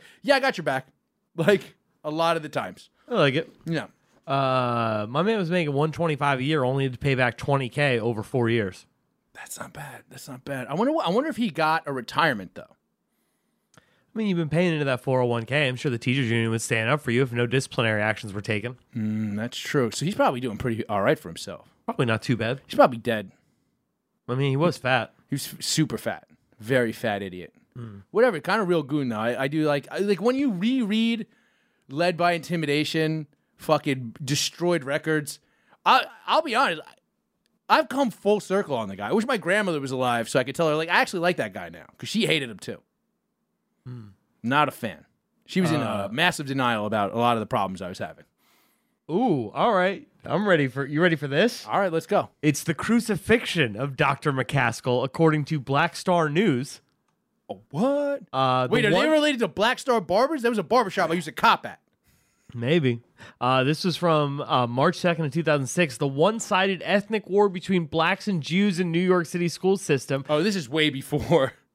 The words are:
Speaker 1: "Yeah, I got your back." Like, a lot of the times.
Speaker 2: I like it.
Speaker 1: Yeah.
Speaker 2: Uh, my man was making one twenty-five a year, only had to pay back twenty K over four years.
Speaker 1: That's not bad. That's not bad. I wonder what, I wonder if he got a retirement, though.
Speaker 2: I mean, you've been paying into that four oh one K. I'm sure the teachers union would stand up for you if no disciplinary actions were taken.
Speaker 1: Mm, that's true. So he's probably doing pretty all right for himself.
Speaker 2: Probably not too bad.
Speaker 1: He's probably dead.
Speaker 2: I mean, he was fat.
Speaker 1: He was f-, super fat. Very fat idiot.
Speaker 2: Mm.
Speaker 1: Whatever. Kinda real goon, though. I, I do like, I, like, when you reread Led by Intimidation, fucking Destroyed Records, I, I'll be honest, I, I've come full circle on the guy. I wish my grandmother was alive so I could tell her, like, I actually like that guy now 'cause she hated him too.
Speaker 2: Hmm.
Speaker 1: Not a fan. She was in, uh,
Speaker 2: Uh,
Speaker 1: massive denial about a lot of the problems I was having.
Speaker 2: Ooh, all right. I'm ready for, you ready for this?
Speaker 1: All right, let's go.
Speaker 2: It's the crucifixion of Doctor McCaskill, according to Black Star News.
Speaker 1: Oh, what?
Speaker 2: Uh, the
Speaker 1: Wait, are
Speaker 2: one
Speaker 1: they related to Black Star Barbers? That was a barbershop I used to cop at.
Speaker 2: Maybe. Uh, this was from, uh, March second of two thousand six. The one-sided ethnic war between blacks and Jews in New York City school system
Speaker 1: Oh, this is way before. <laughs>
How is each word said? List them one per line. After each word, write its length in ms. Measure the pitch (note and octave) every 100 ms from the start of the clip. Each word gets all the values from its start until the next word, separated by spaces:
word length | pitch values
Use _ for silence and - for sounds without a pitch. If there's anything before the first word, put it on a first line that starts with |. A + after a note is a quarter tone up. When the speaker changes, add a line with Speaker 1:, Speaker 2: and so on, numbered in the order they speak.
| - -
Speaker 1:
"Yeah, 140 | A#3 C4+
I 40 |
got 180 | C4 G#3+
your 60 | D3+
back." 220 | C3 - _ _ _ _ -
Like, 400 | D#3+ G3+ - _ _ _
a 60 | D3+
lot 260 | D#3 E3 E3
of 60 |
the 60 | D3+
times. 400 | C3+ G2+ - - _ -
Speaker 2:
I 80 | A#3
like 200 | C#3+ C3+
it. 160 | - - D#3+
Speaker 1:
Yeah. 220 | D#3+ G#2 _ _ _ -
Speaker 2:
Uh, 760 | C#3 C3+ C3 B2 A#2+ A2+ G#2+ G#2+
my 140 | C#3
man 140 | G3 A3+
was 100 | E3
making 240 | F3+ D3+
one 180 | C#3 D#3
twenty-five 480 | D3 E3 D3 C#3+ C3+
a 40 |
year, 200 | C3+ D#3
only 200 | B2+ C#3
had 100 | C3+
to 60 | B2
pay 160 | C#3 C3
back 220 | B2 -
twenty 320 | - C#3 B2+
K 300 | D3 C#3+ A#2+
over 240 | A2 A2
four 260 | G#2 B2+ A#2
years. 360 | A#2 G2 - - _ _ _ _
Speaker 1:
That's 240 | - - -
not 140 | -
bad. 300 | - C#3+ C3 -
That's 180 | C3 -
not 160 | B2+
bad. 240 | C#3 C3+ B2
I 60 |
wonder 180 | D3+ B3+
what, 160 | D#4+ F3+
I 40 |
wonder 180 | G3+ D#4
if 80 | A3
he 120 | A#3
got 340 | D#3 D#3 D#3+ D3
a 80 |
retirement, 600 | C3 A2+ C#3+ D#3+ A2 F#2 -
though. 200 | - _ _ _ _ _ _ _ _ _ _ _
Speaker 2:
I 40 | _ _ _ A3
mean, 100 | G#3+
you've 100 | E3+
been 120 | D#3
paying 240 | D#3+ F3+
into 120 | D#3 C#3
that 160 | B2+
four 200 | - B2+
oh 40 | B2
one 180 | A#2 A2+
K. 220 | C#3+ C#3
I'm 80 | B2+
sure 140 | D3+
the 60 | A#2
teachers 320 | - C3 A#2
union 200 | A#2 A2+
would 100 | A2+
stand 280 | - A2+ A2+
up 100 | D3
for 100 | -
you 100 | A#2
if 80 | C3+
no 140 | A#2 A#2+
disciplinary 540 | C3 - - A2+ G#2+
actions 320 | G#2+ G#2+ G#2+
were 80 | G2
taken. 360 | G2+ G#2 A#2 B2 _ A2+
Speaker 1:
Mm, 400 | G#2+ G#2+ G#2+ G#2
that's 200 | A#2+ -
true. 340 | - D3 A#2
So 120 | - D3
he's 100 | G#3
probably 240 | C4+ B2+
doing 160 | B2+ G2
pretty 280 | B2+ A2+ -
all 140 | G2+
right 160 | G#2+ D#3
for 120 | F2
himself. 400 | E2 - E2 - _ -
Speaker 2:
Probably 200 | - A#2+
not 160 | A2
too 140 | - A#2
bad. 260 | A#2 C3+ -
Speaker 1:
He's 80 | -
probably 220 | A3+ A#2
dead. 340 | A#2 A2 F#2+ _ _ _ _ _ _ _ _ _ -
Speaker 2:
I 80 | B2+
mean, 140 | C#3
he 80 | C3+
was 200 | E3+ -
fat. 360 | B2+ B2+ A2 _ -
Speaker 1:
He 60 | C#3
was 120 | -
f-, 140 | -
super 340 | - - D3 A2
fat. 300 | A2+ E2 _ _ _ _
Very 320 | G#2+ C3 A#2
fat 300 | A2 A#2 G2+
idiot. 300 | G2 F2+ E2 _ _ B2+
Speaker 2:
Mm. 260 | A2+ G2 -
Speaker 1:
Whatever. 280 | F#3+ B3 E3
Kinda 240 | E3 G#3
real 200 | F3+ E3+
goon, 260 | C3+ D3 C3
though. 100 | G#2+
I, 240 | A2+ A#2+
I 40 | C#3
do 180 | D#3 D3+
like, 220 | C#3+ C#3+
I, 100 | D#3
like, 220 | G3+ G3
when 140 | A3 C4
you 160 | C#4+
reread 720 | F3+ A3 C4 G#3 A3 A3+ A#3 G#3 _ _ _ _ _ _
Led 280 | C#3 F3 E3
by 160 | F3
Intimidation, 920 | E3+ C#3 E3+ D3 D3 D3 E3 D#3 D#3+ D3+ _ _ _
fucking 580 | - D3+ D3+ C3 A#2+ -
Destroyed 600 | C3+ C#3+ - - F3 E3+
Records, 560 | C3 D3+ D#3 D#3 D3+ - _ _ _ _ F3+
I, 200 | B3+ G#3 F#3+ -
I'll 160 | C4
be 100 | D#4+ A3+
honest, 260 | C4 D#3 - - _ _ _ _ _ _ -
I, 80 | B3
I've 100 | D#4
come 220 | C4 C4
full 280 | - G3 G#3
circle 360 | - F#3+ C#3+ B2+
on 140 | G#2
the 60 | F#2+
guy. 140 | G2+
I 40 |
wish 120 | G3 A#3+
my 120 | A#3+
grandmother 420 | E3 G3+ G3 D#3
was 120 | C3+
alive 380 | C3 B2+ A#2 A2
so 100 | C3+
I 40 |
could 120 | B2+ C3+
tell 120 | E3
her, 60 | D3+
like, 140 | E3
I 60 | G3
actually 180 | C4 F#3
like 160 | E3+ D#3+
that 160 | A2
guy 160 | G2 F2
now 160 | E2 - -
'cause 120 | B2
she 160 | G#3+ E3
hated 220 | D#3 B2+
him 100 | G2+
too. 220 | - F#2 _ _ _ _ _ _ _ _ _ _ B2+
Speaker 2:
Hmm. 220 | B2 G#2 G2 _ _
Speaker 1:
Not 240 | A#2 C#3+ C#3+
a 40 |
fan. 340 | - A2 D2+ _ _ _ _ -
She 160 | F#3
was 100 | E3+
in, 100 | D#3
uh, 260 | A2+ G#2+ G2
Speaker 2:
Uh, 20 |
Speaker 1:
massive 340 | B2 F3 F3 C#3
denial 400 | C3+ B2 A2+ G#2
about 280 | G#2+ G2+
a 40 | G#2+
lot 180 | A#2+ A#2
of 40 |
the 60 | G#2
problems 340 | A#2 F#2+ F#2
I 80 | F2+
was 80 | F#2+
having. 260 | F2+ D#2 - _ _ _ _ _ _ _ -
Speaker 2:
Ooh, 400 | E3+ B3+ D3 G#2+
all 200 | C#3 G#3+
right. 340 | F#3+ F3+ G3 - _ -
I'm 220 | E3 G#3
ready 200 | E3 C3+
for, 180 | C3 C#3
you 160 | D3
ready 140 | F3+ D#3
for 120 | C#3+
this? 380 | C#3+ A#3 A#3 -
Speaker 1:
All 140 | D#3+
right, 120 | G3
let's 140 | D#3+ -
go. 240 | G3 A2+ _
Speaker 2:
It's 220 | D3+ C#3+
the 100 | - C#3
crucifixion 1000 | - A#3 A3+ G3+ - A#3+ - E3+ B2 G2+
of 200 | C#3 C3
Doctor 360 | C#3+ C#3 D#3
McCaskill, 720 | C3+ B2+ C#3+ A#2+ A#2 C3 B2
according 420 | C3 - D#3+ D3+ C#3
to 140 | D#3
Black 360 | B2 C#3 E3 -
Star 340 | - F3 D#3
News. 520 | D3+ G#3+ B2 C#3 - _ _ _ _ _ _ -
Speaker 1:
Oh, 120 | F#2+ _
what? 520 | C#3+ B3+ C#4+ C#4+ C#4 G#3+
Speaker 2:
Uh, 360 | C3 C3 B2+ B2+
the 60 |
Speaker 1:
Wait, 120 | A#3 G#3
are 60 |
Speaker 2:
one 140 | F3+ D#4
Speaker 1:
they 40 |
related 300 | D#4 D4+ B3+
to 80 | G3+
Black 320 | F3 A3 B3+
Star 200 | - A#3
Barbers? 420 | E3 F#3 C4+ D#4
That 60 | A#3
was 100 | A3
a 40 |
barbershop 460 | D3+ B3 G3+ G3 E3
I 40 |
used 120 | F3 D3+
to 60 |
cop 340 | - A3+ F#3 A2
at. 140 | E2+ _ _ _ _ _ _ _
Speaker 2:
Maybe. 480 | A#2+ A#2+ E3+ C3 A#2 _ _ - -
Uh, 220 | B2 C3
this 200 | C3 D#3
was 120 | F#3 -
from, 440 | E3+ D#3 D3 C#3+
uh, 260 | C#3 C#3 A#2+
March 280 | A#2+ D#3+ -
second 280 | F3+ D#3+ D3+
of 60 |
two 120 | C#3+
thousand 240 | D#3 D3 C3+
six. 300 | F3 E3 A#2
The 100 | C#3+
one-sided 720 | C3+ F3 A3+ - F#3 G3 F#3 C#3+
ethnic 420 | G3 G3+ A3 -
war 180 | G3 G#3
between 360 | F3+ - F#3 D#3
blacks 420 | D#3+ E3 F#3+ -
and 140 | F3+
Jews 360 | C3 F3+ G#3 E3+
in 120 | F3+
New 80 | E3
York 240 | F#3 F3+ E3
City 200 | F3+ F3
school 280 | - F#3 G3
system 480 | - C#3 - C#3 C#3
Speaker 1:
Oh, 140 | D3+
this 120 | G3 G3
is 140 | A#2+
way 200 | D#3+ D3+
before. 640 | C3 - D3 - E3 C3 -
<laughs> 60 | _